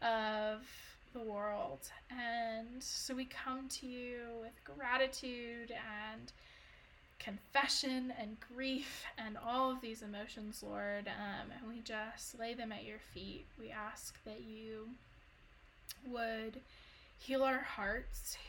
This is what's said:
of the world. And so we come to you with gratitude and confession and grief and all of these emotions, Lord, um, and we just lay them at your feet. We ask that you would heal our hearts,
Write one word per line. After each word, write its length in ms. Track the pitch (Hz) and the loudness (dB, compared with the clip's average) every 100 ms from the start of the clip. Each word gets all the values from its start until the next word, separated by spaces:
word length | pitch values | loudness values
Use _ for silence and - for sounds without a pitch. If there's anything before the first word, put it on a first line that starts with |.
of 600 | 233 226 214 214 214 214 254 - - - - | 4 6 6 4 4 2 -4 -14 -14 -16 -10
the 60 | 247 | -4
world. 600 | 220 208 208 208 - 262 - - - | -2 0 2 2 0 -2 -8 -12 -8
And 720 | 247 240 233 226 226 226 254 | -2 0 2 2 0 -4 -6
so 320 | - - - | -2 -2 0
we 120 | 262 254 | 0 -2
come 420 | - 262 262 269 | -2 -2 -2 -2
to 180 | - 254 | -4 -4
you 320 | 247 247 240 233 233 | -4 -4 -4 -4 -6
with 120 | 226 - - 285 | -6 -10 -12 -2
gratitude 920 | 254 254 262 269 254 240 233 233 233 | 4 8 8 6 -2 -2 -4 -4 -6
and 600 | 233 220 208 214 220 240 - - - - - - - - - | -4 -2 -2 -2 -4 -10 -14 -20 -20 -20 -20 -20 -20 -20 -8
confession 920 | - 202 - 277 277 - 269 254 254 247 | -4 -4 6 8 8 6 4 4 2 -2
and 180 | 214 220 - 247 | -4 -6 -8 -2
grief 480 | 269 262 277 - - - | 2 2 0 -6 -6 -2
and 200 | 220 214 233 | -2 -2 2
all 260 | 254 262 | 6 6
of 100 | 254 | 4
these 200 | 233 220 | -2 -4
emotions, 600 | 208 202 220 - 214 220 208 | -6 -4 -6 -6 -6 -6 -4
Lord, 420 | 202 202 202 202 | 0 0 0 -2
um, 440 | 196 202 196 - 247 | -2 -2 -2 -4 -8
and 80 | 226 | -8
we 120 | 233 | -8
just 580 | 226 220 220 - - 240 | -4 -2 -2 -4 -8 -2
lay 140 | 226 | -2
them 180 | 240 220 | 0 -2
at 140 | 208 214 | -4 -6
your 140 | 214 - | -8 -10
feet. 320 | - 196 196 - - | -8 -6 -6 -10 -12
We 120 | 220 | -8
ask 520 | 214 214 - - - | -4 -4 -6 -10 -10
that 180 | 220 220 | -10 -10
you 460 | 226 220 220 220 220 254 - - - - - - - - - - 262 | -8 -8 -8 -8 -8 -12 -16 -20 -20 -20 -20 -20 -20 -18 -12 -10 -6
would 540 | 240 226 220 220 254 - - - - - - | -2 0 0 -4 -6 -12 -18 -20 -20 -20 -14
heal 260 | - 269 | 2 6
our 160 | 269 262 | 8 6
hearts, 800 | - - 202 226 - - - - | 2 0 2 2 0 -4 -4 -6